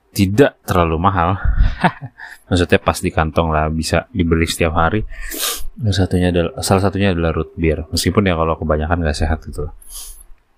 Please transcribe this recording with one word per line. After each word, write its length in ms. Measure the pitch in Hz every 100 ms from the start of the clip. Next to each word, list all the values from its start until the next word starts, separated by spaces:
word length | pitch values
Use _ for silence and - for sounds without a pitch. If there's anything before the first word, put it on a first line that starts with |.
| _
tidak 440 | - 98 104 - - -
terlalu 320 | 92 85 80
mahal. 400 | 92 95 85 101 - - - - 175
<laughs> 580 | - 135 - - - _
Maksudnya 320 | 90 87 98
pas 160 | - 82
di 160 | 92
kantong 400 | - 80 78 82
lah, 160 | 78 78
bisa 400 | 80 80 85 -
dibeli 400 | 87 85 82 82
setiap 240 | - 85
hari. 320 | 85 82 104 - - - - - - -
Salah 240 | - 110 95 92
satunya 220 | 92 90
adalah, 240 | 87 85 -
salah 220 | - 95 98
satunya 240 | 95 101
adalah 200 | 85 82
root 200 | 80 80 -
beer. 280 | 82 78 82
Meskipun 360 | 85 - 87 98
ya 80 | 82
kalau 200 | 82 78
kebanyakan 480 | 78 78 78 87 80
nggak 120 | 73
sehat 280 | 78 80 -
gitu 240 | - 78
loh. 40 | - - - - - - - _